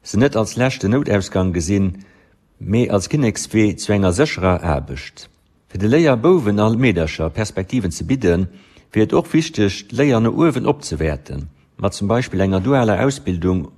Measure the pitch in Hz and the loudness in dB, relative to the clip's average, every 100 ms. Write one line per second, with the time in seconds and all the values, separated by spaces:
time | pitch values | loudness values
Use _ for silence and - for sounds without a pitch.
0 | - 98 139 110 104 - 131 - 98 131 | -4 0 2 2 -4 -2 -2 -2 0 0
1 | 147 104 92 95 92 87 85 101 98 87 | 0 -2 -2 -2 -2 -2 -2 0 0 -4
2 | - _ _ _ _ _ - 110 123 104 | -18 _ _ _ _ _ -2 0 2 0
3 | - 151 120 - - 110 107 87 - 101 | 0 0 0 -2 -2 2 2 0 -2 2
4 | 95 87 156 - 92 90 85 71 71 69 | 2 2 0 0 0 0 0 -2 -4 -12
5 | - - - _ _ _ _ 95 104 151 | -14 -20 -20 _ _ _ _ -4 2 4
6 | 160 120 156 180 107 104 107 117 131 87 | 4 4 4 4 2 2 2 4 2 2
7 | 78 - 80 76 107 - 95 127 101 - | -2 -2 -4 -4 -6 -6 -4 -2 -2 -6
8 | - 135 101 85 92 - _ _ _ 107 | -4 0 2 2 -2 -8 _ _ _ 0
9 | 107 165 165 156 160 - 101 - - 113 | 2 2 2 -2 0 -2 -2 -2 -8 0
10 | 143 117 113 - 165 120 - 143 - 78 | 2 2 2 4 2 2 0 -2 -4 -4
11 | 78 71 - 69 71 _ _ - 107 - | -2 -4 -8 -12 -12 _ _ -4 -4 -2
12 | 101 117 123 92 95 95 104 139 113 98 | -2 0 -2 -2 0 0 2 2 2 2
13 | 131 139 - 87 90 92 71 | 0 -2 -6 -2 0 0 -4